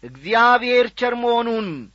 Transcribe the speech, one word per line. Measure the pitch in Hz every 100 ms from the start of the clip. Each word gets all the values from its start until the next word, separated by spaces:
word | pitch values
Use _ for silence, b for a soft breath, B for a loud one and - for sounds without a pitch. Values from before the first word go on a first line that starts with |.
እግዚአብሔር | 120 127 147 220 240 247 247 247 233
ቸር | - 240 240
መሆኑን | 240 233 233 226 208 151 107